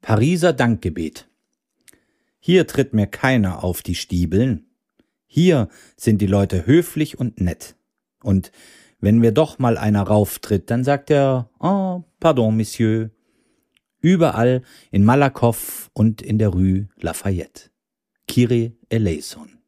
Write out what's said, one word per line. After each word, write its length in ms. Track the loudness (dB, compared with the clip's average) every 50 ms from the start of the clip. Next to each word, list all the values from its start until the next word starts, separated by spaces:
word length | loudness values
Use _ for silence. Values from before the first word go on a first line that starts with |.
| -2
Pariser 460 | -2 0 0 2 0 0 2 2 0 2
Dankgebet. 720 | 2 0 0 0 -2 -4 -6 -6 -6 -8 -8 -10 -14 -20 _ _ _ _ _ _ _ _ _ _ _ _ _ _ _ _ _ _ _ _ _ _ _
Hier 260 | _ 2 2 2 2
tritt 280 | 2 0 -2 -2 0 0
mir 140 | 0 0
keiner 580 | -2 -4 -4 -2 0 2 2 0 0 -4 -4 -6
auf 180 | -6 -6 -6 -6
die 100 | -8 -8
Stiebeln. 720 | -8 -6 _ -2 -2 -2 0 0 0 0 0 -2 -6 _ _ _ _ _ _ _ _ _ _ _ _ _
Hier 420 | _ _ 2 2 4 4 2 0 -4 _ -18 -20 _ _
sind 240 | _ 0 0 0 2
die 60 | 2
Leute 380 | 0 2 2 0 0 -2 -4 0
höflich 540 | 2 2 2 2 0 -4 -6 -6 -6 -4 -8
und 220 | -8 -8 -4 -4
nett. 340 | -4 -4 -4 _ -14 -20 _ _ _ _ _ _ _ _ _ _ _
Und 300 | -2 -2 -2 -2 -6 _ _ -20 -20 -20 _ _ _ _ _
wenn 160 | 0 2 4
mir 160 | 4 4 4 4
doch 260 | 2 0 0 -2 _
mal 180 | -2 -2 0
einer 260 | 0 0 0 0 0 0
rauftritt, 680 | 2 2 2 2 0 -4 -14 -6 -4 -4 -4 -2 -2
dann 140 | -4 -2 0
sagt 240 | -2 -2 -2 0 0
er, 400 | 2 2 2 2 0 -2 -4 _ _ _
"Oh, 440 | -2 -2 -2 -2 -2 -4 -6 -8 -12 _ _ _
pardon, 340 | 0 0 2 2 2 2 2
Monsieur." 540 | 0 -2 -4 -2 -2 0 0 0 -2 -4 -6 _ _ _ _ _ _ _ _ _ _ _ _ _ _ _ _ _ _
Überall 640 | 0 2 4 4 2 0 2 2 0 2 0 0 -4 _ -20 -20 _ _
in 120 | 0 2 4
Malakoff 880 | 4 4 4 2 2 0 0 0 0 0 -2 -8 -12 -14 -16 -18 -16
und 300 | _ 0 0 0 0 -4
in 160 | -6 -4 -2
der 120 | 0 0 0
Rue 380 | 2 2 2 2 0 0 -4 -8 _
Lafayette. 760 | _ -8 -8 -8 -6 -6 -4 -4 -4 -6 -10 _ -20 -20 _ _ _ _ _ _ _ _ _ _ _ _ -4
Kyrie 480 | 0 0 2 2 2 0 -2 -4 -8 _ _
eleison. 680 | _ -4 -2 0 -2 -2 -4 -8 -14 -18 -18 -20 -20 _ _ _